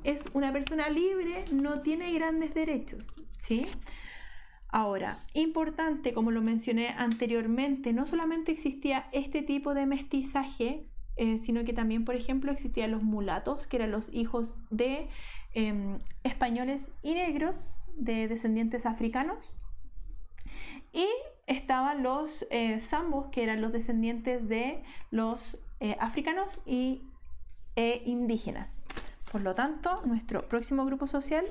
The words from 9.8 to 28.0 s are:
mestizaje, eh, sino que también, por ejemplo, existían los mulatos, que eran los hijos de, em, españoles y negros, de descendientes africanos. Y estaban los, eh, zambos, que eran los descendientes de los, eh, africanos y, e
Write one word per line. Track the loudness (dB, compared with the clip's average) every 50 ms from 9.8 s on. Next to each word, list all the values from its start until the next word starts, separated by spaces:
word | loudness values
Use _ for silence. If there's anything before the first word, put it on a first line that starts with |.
| 2
mestizaje, | 2 2 0 0 0 0 0 0 2 0 0 0 -2 -2 -2 0 0 -2 -4 -6 -8 -8 -8 -6 -4 0
eh, | 2 4 4 4 2
sino | 2 2 2 2 2
que | 2
también, | 2 2 2 2 2 2 2
por | 2 0
ejemplo, | 2 2 2 2 2 2 2
existían | 0 0 0 0 2 2 2 2
los | 2 2
mulatos, | 2 2 2 2 2 2 0 0 0 0 0 -2 0
que | 0 0
eran | 2 2 2
los | 0 0 -2 -2
hijos | -2 0 2 2 2 2 0 -2 -4 -6 -6 -2
de, | 0 2 2 2 2 0 -4 -4 -6 -8 -8 -6 -6 -6 -6 -4 0
em, | 0 2 2 2 0 0 0 0 0 0 -2 -2 0
españoles | 0 0 2 2 2 2 2 2 0 0 -2 -2 -4 -6 -8 -4
y | -2 0 0
negros, | 2 2 2 2 2 2 2 2 2 0 0 2 2 0 0 0
de | 0 2 2 2 2 2 0
descendientes | 0 0 2 2 4 4 2 2 2 0 0
africanos. | 0 0 0 0 0 2 0 0 0 -2 -6 -8 -8 -8 -6 -6 -6 -4 -6 -6 -6 -6 -6 -6 -6 -6 -6 -8 -8 -8 -8 -8 -6 -6 -6 -6 -6 -8 -12 -12 -6
Y | -2 0 2 2 2 0 -4 -8 -14 -8 _
estaban | -2 -2 0 2 2 2 2 2 2 2 2
los, | 2 2 2 0 -2 -4 -6 -8 -6 -2
eh, | 0 0 2 2 0 0
zambos, | -2 0 0 0 2 2 0 0 0 -2
que | 0 0
eran | 0 2 2 0
los | 0 0
descendientes | 0 0 2 2 4 4 4 2 0 0 0 0 0 0 0 0
de | 0 0 0 0 -2 -4 -6 -6 -8 -8 -4 -2
los, | 0 2 2 2 0 -4 -6 -8 -8 -8 -10 -10 -8 -4
eh, | -2 -2 0 0
africanos | -2 -2 0 0 0 0 0 0 -2 -2 -4 -6 -4
y, | -2 0 2 2 0 0 -2 -6 -12 -14 -12 -10 -6 -6 -6 -6 -8 -8 -10 -8 -4 0
e | 2 2 2 2 0